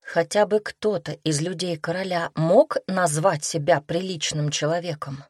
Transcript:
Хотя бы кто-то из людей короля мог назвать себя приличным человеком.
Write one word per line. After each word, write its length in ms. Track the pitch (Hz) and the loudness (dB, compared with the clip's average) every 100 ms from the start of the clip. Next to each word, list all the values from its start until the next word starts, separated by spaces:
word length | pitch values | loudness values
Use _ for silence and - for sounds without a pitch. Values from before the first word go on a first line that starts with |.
Хотя 460 | - - 160 202 202 | -4 -2 0 2 2
бы 140 | 214 | 2
кто-то 520 | 208 - 214 196 - | -2 -4 -4 -2 -6
из 280 | 151 - 151 | -6 -2 -2
людей 360 | 160 175 180 165 | -2 -4 -6 -6
короля 540 | 165 175 190 175 170 | -6 -6 -2 -2 -4
мог 420 | - 160 196 311 - - | -2 4 6 6 2 -2
назвать 580 | 190 180 151 175 156 | 0 0 2 2 2
себя 360 | - 165 143 156 | -2 -4 2 2
приличным 720 | - 165 185 180 - 151 147 | 2 -4 -4 -4 -4 -2 -2
человеком. 720 | 143 151 170 170 151 - 139 - | -2 -2 -2 -4 -8 -8 -12 -16